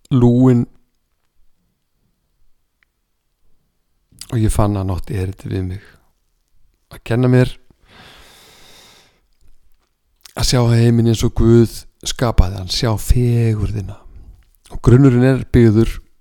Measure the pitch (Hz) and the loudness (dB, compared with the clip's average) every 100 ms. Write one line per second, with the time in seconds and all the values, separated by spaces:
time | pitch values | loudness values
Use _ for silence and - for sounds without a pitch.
0 | _ 135 123 120 131 120 - _ _ _ | _ 2 2 4 2 2 -2 _ _ _
1 | _ _ _ _ _ _ _ _ _ _ | _ _ _ _ _ _ _ _ _ _
2 | _ _ _ _ _ _ _ _ _ _ | _ _ _ _ _ _ _ _ _ _
3 | _ _ _ _ _ _ _ _ _ _ | _ _ _ _ _ _ _ _ _ _
4 | _ _ - 123 107 - 104 101 95 90 | _ _ -10 -2 -2 0 -2 -2 -6 -8
5 | - 98 95 95 104 98 92 92 - _ | -8 -8 -10 -12 -10 -10 -8 -12 -18 _
6 | _ _ _ _ _ _ _ _ _ - | _ _ _ _ _ _ _ _ _ -20
7 | - 117 127 127 127 - _ _ _ - | -6 -2 2 2 0 -4 _ _ _ -20
8 | - - - _ - _ - - - _ | -20 -20 -20 _ -20 _ -20 -20 -20 _
9 | _ _ _ _ - - _ _ _ _ | _ _ _ _ -20 -20 _ _ _ _
10 | _ _ - - 117 127 117 117 117 117 | _ _ -18 -8 -2 0 0 2 2 2
11 | 117 113 120 - 113 117 113 - - _ | 0 -2 -4 0 4 4 2 -4 -20 _
12 | - - 120 - 90 101 90 - 120 101 | -12 -6 -2 0 -2 -6 -8 -6 -4 -4
13 | - 123 120 120 113 107 101 104 95 - | -2 0 0 0 -2 -2 -4 -6 -10 -16
14 | - - - - _ _ _ - - 123 | -20 -20 -20 -20 _ _ _ -2 4 6
15 | 139 120 131 127 - 123 113 107 113 - | 6 4 2 0 0 2 4 4 0 -4
16 | - _ | -18 _